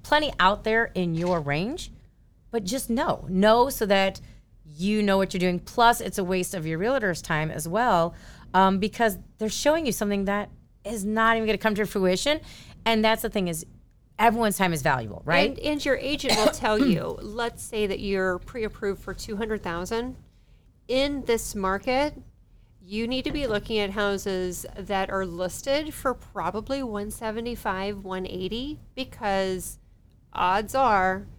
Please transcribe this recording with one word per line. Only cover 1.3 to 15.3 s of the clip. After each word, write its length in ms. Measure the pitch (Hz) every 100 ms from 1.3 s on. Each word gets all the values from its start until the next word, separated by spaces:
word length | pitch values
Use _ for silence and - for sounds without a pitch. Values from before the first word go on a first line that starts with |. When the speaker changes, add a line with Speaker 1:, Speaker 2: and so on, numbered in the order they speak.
| 175
Speaker 1:
range, 520 | 143 143 202 339 - - - _ _ _ -
but 140 | 233
just 240 | 185 262 254
know. 380 | 233 311 107 -
Know 400 | 185 208 233 269
so 160 | 262 208
that 340 | 196 196 190 - - _ -
you 380 | 156 147 190 214
know 160 | 208 196
what 160 | 190
you're 40 | 190
doing. 180 | 180 180
Plus, 420 | - - 233 233
it's 160 | 185 196
a 60 |
waste 300 | 180 185 175
of 120 | 190 160
your 120 | 160
realtor's 420 | 208 269 208 170
time 300 | - 156 156
as 180 | - 160
well, 460 | 196 247 180 170 - - - -
um, 240 | 185 190 190
because 400 | 185 - 226 180 - -
they're 100 | 214
showing 340 | - 294 320
you 80 | 294
something 320 | - 208 202 196
that 220 | 202 208 - - _
is 200 | 202 226
not 320 | 196 220 226 226
even 100 | 220
gonna 120 | 202
come 160 | 220
to 100 | 208
fruition. 560 | 208 208 185 185 285 311 - - - - 220
And 180 | 226
that's 160 | 220 220
the 60 | 220
thing 200 | 208 180
is, 180 | 160 - - - _ _ -
everyone's 380 | - 220 220 196
time 160 | 185
is 100 | 160
valuable, 380 | 147 131 110 87
right? 260 | 135